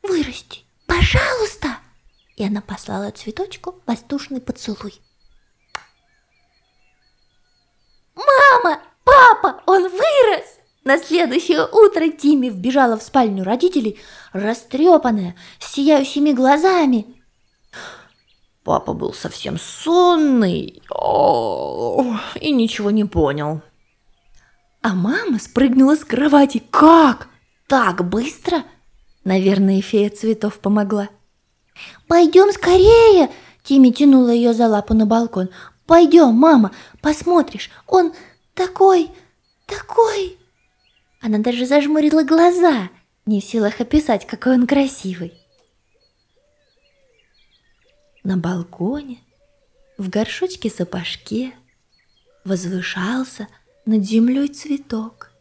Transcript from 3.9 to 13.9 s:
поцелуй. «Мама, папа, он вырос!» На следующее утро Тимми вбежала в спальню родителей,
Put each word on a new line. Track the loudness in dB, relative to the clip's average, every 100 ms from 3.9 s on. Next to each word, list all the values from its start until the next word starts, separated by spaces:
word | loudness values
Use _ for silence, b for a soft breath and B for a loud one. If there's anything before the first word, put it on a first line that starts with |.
| -10 _ -12 -10 -14
поцелуй. | -12 -14 -12 -14 -16 _ _ _ _ _ _ _ _ -20 _ _ _ _ _ _ _ _ _ _ _ _ _ _ _ _ _ _ _ _ _ _ _ -4
«Мама, | 0 4 4 4 0 -4 _ _
папа, | 4 8 8 6 0 -4 0
он | 0
вырос!» | 0 -2 0 2 2 0 -8 -20 _ _
На | -2 -2
следующее | 0 -2 0 -2 -2 -2 0
утро | 4 4 4 -4
Тимми | -2 0 0 -2
вбежала | -6 -2 0 0 0
в |
спальню | -4 -2 -2 -2
родителей, | -6 -2 -2 -2 -4